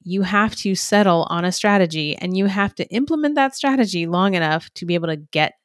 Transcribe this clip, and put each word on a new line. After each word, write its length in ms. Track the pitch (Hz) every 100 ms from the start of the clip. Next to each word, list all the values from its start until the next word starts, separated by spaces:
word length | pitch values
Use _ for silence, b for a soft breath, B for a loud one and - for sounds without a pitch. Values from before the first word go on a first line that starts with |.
you 200 | 180 190
have 340 | 185 202 214 -
to 180 | 202
settle 520 | 190 - 208 202 170 -
on 140 | 170
a 80 | 175
strategy 640 | 180 208 202 175 160 151 -
and 200 | 180 185
you 100 | 196
have 280 | 190 202
to 120 | - -
implement 480 | 208 285 320 294 294
that 180 | 269
strategy 520 | - 277 269 220 185 165
long 280 | 175 196
enough 340 | 185 160 160 -
to 100 | -
be 100 | 170
able 140 | 175 165
to 80 | 156
get 380 | 151 156 151 -